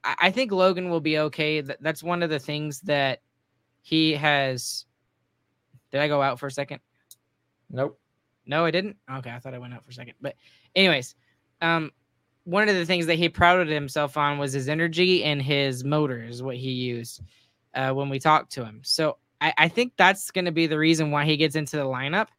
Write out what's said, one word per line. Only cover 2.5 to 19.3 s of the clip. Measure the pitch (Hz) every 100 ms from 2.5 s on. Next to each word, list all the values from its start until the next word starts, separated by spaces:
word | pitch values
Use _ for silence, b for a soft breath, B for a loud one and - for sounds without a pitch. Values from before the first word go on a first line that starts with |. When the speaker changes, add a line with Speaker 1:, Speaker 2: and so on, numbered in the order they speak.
| 147 151 139
Speaker 1:
that | 185 143 139 123 _ _ _ _ _ _
he | - 160 160
has. | 147 151 143 135 127 - - - _ _ _ _ _ _ _ _ _ _
Did | 139
I | 147
go | 147
out | 135 120
for | 139
a |
second? | 131 143 143 _ _ _ - _ _ _ _ _
Speaker 2:
Nope. | 127 143 - _ _ _ _
Speaker 1:
No, | - 147
I | 165
didn't? | 170 202 202 -
Okay, | 131 120
I | 120
thought | 131
I | 127
went | 123
out | 123
for | _
a |
second. | 120 120 -
But | 139 - b b b 185
anyways, | 190 143 123 _ _ _ _ _
um, | 165 165 156 _ _ _ _ _
one | 175 185 214
of |
the | 185
things | 170 180 165
that | 160
he | 170
prided | - 175 180 160
himself | 151 143 151 147 151
on | 143 143
was | 143
his | 135 131
energy | 156 170 160 185 180
and | 143 143
his | 135 143 139 127
motor | 135 151 151 120
is | 117 120
what | 131 123
he | 131
used, | 127 127 120 117 - b b b b _
uh, | - 131
when | 135 139
we | 135
talked | 156 151 -
to | -
him. | 113 110
So | - - 156 - _